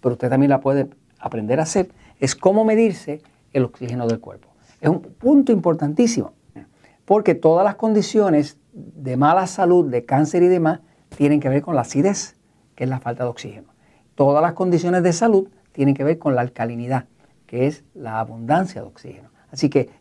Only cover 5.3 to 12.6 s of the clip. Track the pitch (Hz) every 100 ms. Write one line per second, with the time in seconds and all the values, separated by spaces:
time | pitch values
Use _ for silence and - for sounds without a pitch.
5.3 | 285 277 214 170 160 147 151 233 233 -
6.3 | - _ - - _ _ _ - 208 202
7.3 | 160 160 165 202 196 226 214 - 220 202
8.3 | 151 147 - _ 202 - 160 131 127 147
9.3 | 180 185 - 175 180 151 123 - 135 151
10.3 | 180 175 185 160 160 _ _ _ - 143
11.3 | 147 139 139 147 151 117 139 185 196 -
12.3 | _ _ _